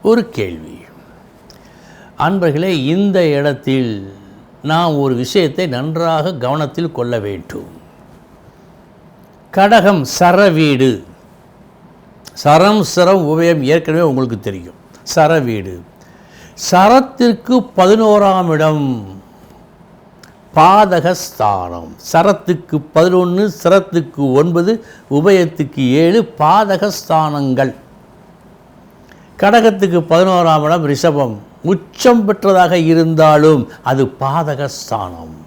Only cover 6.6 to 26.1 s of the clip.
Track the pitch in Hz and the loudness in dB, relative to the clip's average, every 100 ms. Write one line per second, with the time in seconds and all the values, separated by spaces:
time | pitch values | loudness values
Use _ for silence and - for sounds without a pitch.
6.6 | 147 160 170 147 120 117 101 92 - - | -6 -6 -8 -6 -6 -6 -6 -10 -12 -16
7.6 | - - - - - - _ - - _ | -16 -20 -20 -20 -20 -20 _ -20 -20 _
8.6 | _ - _ _ - _ - _ - 190 | _ -20 _ _ -20 _ -20 _ -6 0
9.6 | 202 226 185 190 127 - 175 185 202 160 | 4 4 4 0 -4 0 2 4 2 2
10.6 | 156 131 131 104 - - - _ _ _ | 0 2 0 0 -10 -20 -20 _ _ _
11.6 | - _ _ - - - - - 147 156 | -20 _ _ -20 -20 -20 -20 -4 2 4
12.6 | 196 214 160 180 180 190 151 156 170 165 | 4 2 0 0 2 2 0 0 0 0
13.6 | 131 160 160 160 165 131 127 110 101 95 | 0 0 0 0 0 0 -4 -6 -8 -12
14.6 | 87 - _ - - 170 151 165 123 110 | -16 -20 _ -20 -4 0 2 2 -2 -6
15.6 | 92 90 87 _ - - - - - - | -8 -14 -20 _ -20 -20 -20 -20 -20 -14
16.6 | - 180 202 254 262 - 240 202 - 254 | -2 2 4 4 0 -2 -2 -2 -2 -2
17.6 | 202 - 185 220 220 208 202 185 175 156 | -2 0 2 4 4 2 2 0 0 0
18.6 | 156 151 139 120 98 98 - - - - | 0 0 -4 -6 -10 -18 -20 -20 -20 -20
19.6 | - _ _ - _ _ - _ _ 160 | -20 _ _ -20 _ _ -20 _ _ 4
20.6 | 165 202 202 175 160 175 - - 107 98 | 6 6 4 2 -2 -4 -8 -4 -2 -2
21.6 | 90 87 80 - - 160 196 196 - 175 | -6 -12 -14 -18 -2 0 2 -2 -4 -6
22.6 | - 156 151 160 175 185 180 180 208 - | -4 -8 -2 0 2 2 0 -2 -2 -2
23.6 | 170 190 190 170 147 - 139 131 165 170 | 2 2 2 -6 -6 -6 0 2 2 0
24.6 | 175 226 - - - 143 175 190 165 170 | -2 -4 -8 -20 -4 0 2 2 0 -4
25.6 | 135 - 127 139 165 | -8 -2 0 2 2